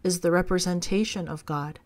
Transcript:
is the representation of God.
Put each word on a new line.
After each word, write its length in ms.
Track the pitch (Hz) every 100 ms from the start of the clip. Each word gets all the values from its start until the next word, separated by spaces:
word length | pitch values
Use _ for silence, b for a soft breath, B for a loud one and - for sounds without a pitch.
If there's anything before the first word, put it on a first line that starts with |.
is 160 | 180 175
the 120 | 170
representation 960 | 175 180 180 180 175 - 196 214 202 160
of 180 | 156 -
God. 340 | 147 147 -